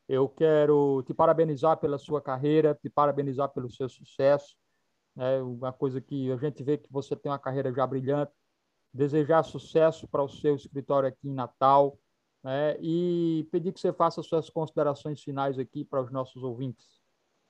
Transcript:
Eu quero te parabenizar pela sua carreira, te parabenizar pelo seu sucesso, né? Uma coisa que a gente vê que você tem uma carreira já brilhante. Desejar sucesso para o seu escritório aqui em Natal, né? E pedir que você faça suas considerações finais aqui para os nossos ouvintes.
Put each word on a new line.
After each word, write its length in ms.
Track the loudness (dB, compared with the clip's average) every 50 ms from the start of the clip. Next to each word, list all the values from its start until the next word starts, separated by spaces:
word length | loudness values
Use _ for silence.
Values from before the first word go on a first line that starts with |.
| _ -2
Eu 200 | 0 0 0 0
quero 760 | 0 0 2 4 4 4 4 4 4 4 4 2 2 0 -2
te 80 | -4 0
parabenizar 600 | 2 4 4 4 4 2 0 0 0 2 0 2
pela 200 | 2 0 -4 -4
sua 240 | -4 -6 -6 -6 -4
carreira, 540 | -4 -4 -6 -2 0 2 4 4 4 4 0
te 160 | 0 -6 -4
parabenizar 580 | 0 2 2 2 2 0 -2 -4 -2 -2 -4 -4
pelo 200 | -4 -8 -8 -10
seu 180 | -8 -8 -8 -8
sucesso, 680 | -8 _ -20 -16 _ 2 4 4 4 2 0 -8 _ _ _ _ _ _ _ _ _ _ _ _ _
né? 260 | -6 -2 -2 -2 -2
Uma 320 | -2 -6 -8 -6 -6 -8
coisa 280 | -4 -2 -4 -2 -2 -4
que 300 | -8 _ -6 -4 -2 -2
a 40 | -2
gente 260 | -2 -4 -6 -6 -6 -4
vê 120 | -2 -2
que 160 | -4 -4 _
você 220 | -8 -8 -6 -6 -8
tem 160 | -6 _ -6
uma 80 | -6 -4
carreira 340 | -4 -4 -4 -2 -2 -2
já 140 | 0 0 -2
brilhante. 460 | 0 -2 -4 -2 -2 -2 -2 -2 -4 _ _ _ _ _ _ _ _ _ _ _ _
Desejar 520 | -4 -2 -2 0 2 0 2 4 2 2 2
sucesso 640 | 0 -6 -14 -14 -2 2 4 4 4 2 0 -10 -6
para 140 | -4 -2
o 60 | -2 -4
seu 280 | -6 -2 0 0 0
escritório 520 | 0 -4 -10 -12 -12 -4 0 0 0 0 0
aqui 200 | -4 _ -10 -8
em 40 |
Natal, 640 | -6 -6 -6 -8 -4 _ 4 6 8 6 6 4 0 _ _ _ _ _ _ _ _ _
né? 340 | -8 -6 -4 -2 0 -2 -2 -2
E 680 | -4 -2 -2 0 0 0 -2 0 0 0 -2 -2 -4 -4
pedir 200 | -4 -4 -4 -4
que 80 | -8 -2
você 120 | -4 -4
faça 300 | 0 2 0 0 0 -4 -6
suas 260 | -4 -2 -4 -4 -4
considerações 720 | _ -6 -6 -4 -2 0 0 0 -2 -4 -8 -10 -10 -10
finais 340 | -10 -10 -6 -4 -2 -2 -2
aqui 280 | -4 -8 -8 _ -12 -10
para 180 | -4 -4 -4
os 80 | -4 -4
nossos 320 | -6 -6 -6 -8 _ -10
ouvintes. 600 | -10 -10 -8 -6 -8 -8 -8 -12 _ _ _ _ _ _ _ _ _ _ _ _ _ _